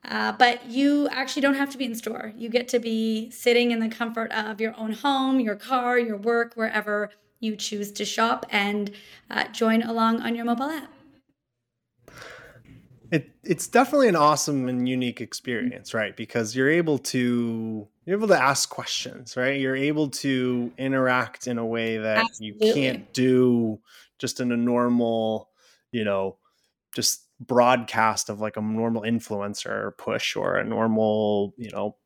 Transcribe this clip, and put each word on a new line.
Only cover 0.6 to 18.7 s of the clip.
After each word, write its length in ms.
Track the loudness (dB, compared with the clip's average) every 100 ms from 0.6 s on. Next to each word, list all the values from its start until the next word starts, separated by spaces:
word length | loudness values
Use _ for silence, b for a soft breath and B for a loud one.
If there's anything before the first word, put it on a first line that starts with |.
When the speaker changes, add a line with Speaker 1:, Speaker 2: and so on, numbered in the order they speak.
| -4
Speaker 1:
you 420 | 2 4 4 0
actually 320 | -2 -4 0
don't 140 | 2 2
have 140 | 0
to 80 | -4
be 60 |
in 100 | -6
store. 380 | -6 -8 -8 -10 -10
You 100 | -2
get 220 | -2 0
to 100 | -2
be 500 | 0 0 0 -2 -6
sitting 420 | -2 4 4 4
in 100 | 2
the 80 | -2
comfort 420 | -2 -6 -4 -4
of 300 | -4 -4 -4
your 120 | -6 -4
own 160 | -8
home, 480 | -2 0 0 2 2
your 140 | 0 -4
car, 440 | -2 -2 2 2
your 160 | 0 -2
work, 380 | 0 0 0
wherever 560 | -2 -2 -2 -2 -2 -4 b b _
you 160 | -6 -4
choose 340 | -6 -6 -8
to 120 | -6 -6
shop, 400 | 0 0 0 -2
and, 420 | 0 0 -2 -4 B B B B
uh, 160 | -4 -4
join 320 | 0 2 2
along 400 | 2 0 2 2
on 120 | -2
your 120 | -4 -2
mobile 240 | -2 -2
app. 240 | -6 -10 -20 -20 _ _ _ _ _ _ _ _ _ -20 B B B B B B B _ -20 -2
Speaker 2:
It, 200 | -2 -2 _
it's 240 | -4 -4 2
definitely 400 | 4 4 4 4
an 80 | 6
awesome 540 | 6 6 2 -2 0
and 180 | 0 0
unique 320 | 0 -2 -4
experience, 760 | -10 -10 -6 -4 -4 -6 -6
right? 220 | -4 -4 -6
Because 400 | -6 -4 -2 2
you're 160 | 4
able 280 | 4 2 0
to, 840 | 0 0 0 0 0 -4 -6 -8 -10 _ -4
you're 120 | -2
able 120 | 4
to 120 | 6
ask 280 | 6 2
questions, 680 | -2